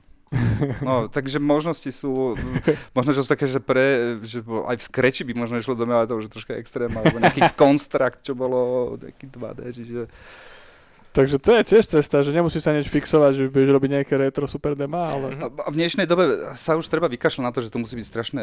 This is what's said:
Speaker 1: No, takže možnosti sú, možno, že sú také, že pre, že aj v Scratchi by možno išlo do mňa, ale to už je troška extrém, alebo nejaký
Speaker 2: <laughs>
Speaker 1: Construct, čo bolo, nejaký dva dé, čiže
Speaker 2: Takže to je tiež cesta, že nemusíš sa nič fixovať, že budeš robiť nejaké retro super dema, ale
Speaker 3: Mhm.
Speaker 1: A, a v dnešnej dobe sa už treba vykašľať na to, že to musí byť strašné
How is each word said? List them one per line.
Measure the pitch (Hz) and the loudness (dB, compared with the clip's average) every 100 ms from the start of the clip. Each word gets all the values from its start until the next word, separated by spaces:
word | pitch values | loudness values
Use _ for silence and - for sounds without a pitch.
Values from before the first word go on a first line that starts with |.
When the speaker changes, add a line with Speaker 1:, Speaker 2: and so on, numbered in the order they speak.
| _ - _ 127 117 107 139 110 | _ -20 _ -2 -2 0 -2 -4
Speaker 1:
No, | 131 127 107 | -2 -2 -2
takže | 147 135 147 | -4 -4 -2
možnosti | 147 147 160 156 139 | 0 0 0 -6 -8
sú, | - 143 131 131 101 85 - - 151 - | -8 -6 -2 -2 -4 -6 -2 0 -2 -2
možno, | 127 127 | -2 0
že | 135 | 0
sú | 131 | 0
také, | 147 135 | 0 0
že | 131 | -2
pre, | - 127 135 131 120 113 | 0 2 4 2 0 -4
že | 110 120 113 | -8 -10 -6
aj | 110 - 120 | -6 -4 -6
v | |
Scratchi | - - 123 - 127 | -4 0 0 0 -4
by | |
možno | 117 117 120 | -6 -4 -4
išlo | 110 | -4
do | 117 | -2
mňa, | 117 120 | 0 2
ale | 117 | 2
to | |
už | 113 | -2
je | 107 | -6
troška | 113 - | -12 -12
extrém, | 113 117 127 120 | -10 -10 -6 -6
alebo | 113 131 117 | 0 0 4
nejaký | 165 143 160 | 2 4 2
Speaker 2:
<laughs> | - | 6
Speaker 1:
Construct, | 143 143 - 143 127 - | 4 4 0 -2 -2 -4
čo | - 127 | -8 -4
bolo, | 127 127 123 127 123 | -2 0 0 0 -4
nejaký | 120 - - 135 | -6 -14 -20 -20
dva | 123 110 | -14 -12
dé, | 110 120 | -12 -12
čiže | 120 117 120 113 - - - - - - - _ _ _ | -14 -12 -10 -10 -14 -20 -20 -20 -20 -20 -20 _ _ _
Speaker 2:
Takže | - 135 143 | 2 2 4
to | - | 4
je | 233 - | 4 6
tiež | 220 | 6
cesta, | 208 156 143 143 | 6 2 2 2
že | 139 | 2
nemusíš | 156 170 156 | 2 0 0
sa | 160 | 0
nič | 151 139 | 0 0
fixovať, | 147 - 156 143 | -2 2 6 6
že | 135 135 | 4 2
budeš | 135 135 | 4 4
robiť | 139 135 | 4 4
nejaké | 139 135 139 | 0 0 0
retro | 135 135 143 | 0 -2 -6
super | 143 147 143 | -4 -6 -4
dema, | 143 170 165 | -4 -4 -4
ale | 143 135 | -4 -6
Speaker 3:
Mhm. | 135 | -8
Speaker 1:
A, | 135 - | -10 -8
a | 143 | -6
v | 151 | -2
dnešnej | 170 165 175 | -2 0 0
dobe | 175 165 101 73 | 2 2 2 -4
sa | - - 160 | -8 -2 -2
už | 156 | -2
treba | 160 165 | -2 -2
vykašľať | 120 160 - | 0 -2 0
na | 123 | -4
to, | 120 | -4
že | 113 | -6
to | 120 | -6
musí | 110 120 | -6 -8
byť | 107 | -8
strašné | 113 113 139 | -8 -6 -6